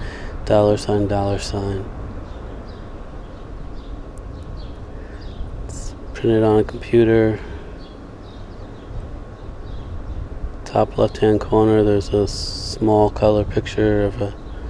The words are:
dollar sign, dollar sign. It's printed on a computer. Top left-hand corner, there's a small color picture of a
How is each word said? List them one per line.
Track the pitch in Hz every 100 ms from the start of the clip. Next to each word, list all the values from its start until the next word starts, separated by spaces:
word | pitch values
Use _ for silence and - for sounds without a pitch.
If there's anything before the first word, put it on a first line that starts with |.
| - - - -
dollar | - 107 104 104
sign, | - 104 98
dollar | 101 98 98
sign. | - 101 101 98 - - - - - - - - - - - - - - - - - - - - - - - - - - - - - - - - - - - - - - -
It's | - - - -
printed | - 113 113
on | 110 107
a |
computer. | 107 117 - 117 113 113 110 110 - - - - - - - - - - - - - - - - - - - - - - - - - - - - - - - -
Top | - - 107 -
left-hand | 110 - 110 104
corner, | - 110 110 107
there's | 104 101 -
a | 104 98
small | - - - - - 110 107 104
color | - 107 107
picture | 101 - - - 107 104
of | 101 -
a | 101 - - - -